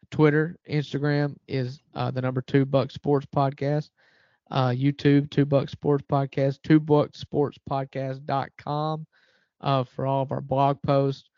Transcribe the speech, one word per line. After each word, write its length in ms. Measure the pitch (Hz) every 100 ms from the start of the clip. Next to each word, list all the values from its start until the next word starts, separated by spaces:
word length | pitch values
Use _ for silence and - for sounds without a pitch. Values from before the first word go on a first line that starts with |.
| _
Twitter, 460 | - 151 151 160 - -
Instagram 680 | 147 147 139 143 147 143 - -
is, 360 | 135 123 139 _
uh, 160 | - 127
the 120 | 127
number 180 | 127 127
Two 240 | - 139
Buck 260 | 139 139 117
Sports 360 | - 143 143 139
Podcast. 560 | 151 135 139 139 147 - _ _ _ _ _ _
Uh, 200 | 135 127
YouTube, 600 | 123 139 143 143 143 147
Two 140 | -
Buck 240 | 143 143 -
Sports 360 | - 151 143 -
Podcast, 520 | 143 135 - 135 135
two 180 | - 156
buck 340 | 151 147 -
sports 440 | - - 147 139 - -
podcast 540 | 135 135 135 135 135
dot 240 | 147 139 - -
com, 500 | 143 147 156 156 160 _ _ _ _ _
uh, 240 | 139 135
for 220 | 123 - 135
all 160 | 135
of 100 | 135
our 80 | 135
blog 400 | 139 135 139 139
posts. 460 | 160 139 139 139 _